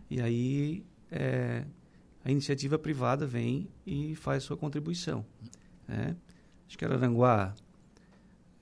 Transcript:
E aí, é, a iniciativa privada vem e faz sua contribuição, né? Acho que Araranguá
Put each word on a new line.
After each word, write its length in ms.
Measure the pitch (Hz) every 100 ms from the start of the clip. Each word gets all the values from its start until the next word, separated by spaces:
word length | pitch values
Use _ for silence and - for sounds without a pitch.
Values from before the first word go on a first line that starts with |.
| -
E 100 | 131
aí, 640 | 117 120 127 139 147 175 - - -
é, 540 | 147 135 127 123 120 143 - - - - -
a 60 | 127
iniciativa 480 | 143 143 135 135 151
privada 480 | 151 139 120 139 147
vem 420 | 120 117 135 196 - -
e 280 | 143 151
faz 300 | 156 143 135
sua 120 | 131 143
contribuição, 680 | 151 147 151 175 - 131 107 - 113 - - - -
né? 280 | 110 135 175 - - - - -
Acho 100 | -
que 60 |
Araranguá 680 | 165 135 123 117 123 110 95 104 - - - - - - - - - -